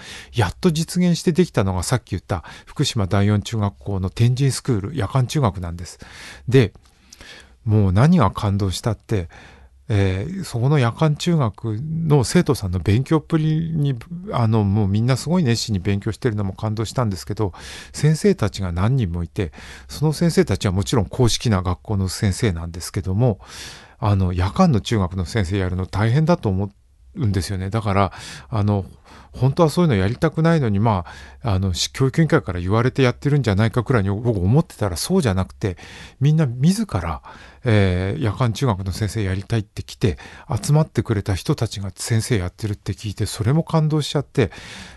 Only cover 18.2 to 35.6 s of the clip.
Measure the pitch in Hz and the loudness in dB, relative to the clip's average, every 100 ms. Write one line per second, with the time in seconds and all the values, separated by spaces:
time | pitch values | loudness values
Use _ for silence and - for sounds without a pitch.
18.2 | 208 185 107 - 92 85 107 135 90 87 | 2 2 0 -2 -4 0 2 2 0 -2
19.2 | 85 - 85 - - - - - 156 147 | -6 -6 -6 -8 -18 -20 -14 -2 -2 2
20.2 | 170 190 170 98 104 92 95 127 90 - | 2 2 2 0 0 0 0 0 0 2
21.2 | 120 - 120 95 90 87 - 101 92 - | 2 2 2 0 0 -4 -4 -2 -2 -2
22.2 | 104 87 113 82 85 87 - 104 92 95 | -2 0 0 -2 -8 -10 -8 -6 -2 0
23.2 | 127 - - - - - - - 107 98 | 2 0 -8 -16 -16 -18 -20 -4 0 2
24.2 | 90 90 92 - 185 107 - 113 90 95 | 2 0 0 4 4 4 0 0 0 -4
25.2 | 85 117 85 101 90 90 92 98 113 139 | -4 -2 -2 -2 -2 -4 -4 -2 0 2
26.2 | 160 175 110 95 104 - _ _ - 190 | 2 0 0 -2 -4 -10 _ _ -14 -4
27.2 | 110 95 - 95 95 110 104 98 92 - | -2 -2 -2 -6 -4 -4 0 2 0 -2
28.2 | - - - 110 104 101 - - - - | -16 -18 -6 -2 2 0 -2 -12 -20 -20
29.2 | - - 131 160 160 175 170 101 95 120 | -16 0 2 4 2 4 2 4 2 0
30.2 | 165 160 165 165 117 98 117 95 85 - | -2 2 2 2 2 2 2 0 -4 -14
31.2 | - - 120 92 95 87 - - 135 - | -20 -8 -2 0 0 -2 -4 -2 0 2
32.2 | 156 156 - 87 90 110 123 139 123 - | 2 2 0 -4 0 2 2 2 0 0
33.2 | 143 143 117 98 110 127 113 123 95 101 | 0 0 2 2 2 0 0 0 0 -2
34.2 | 120 101 90 143 165 - 101 85 - 190 | -2 0 2 2 0 -4 -4 -4 -2 0
35.2 | 127 92 92 - | 2 0 -4 -4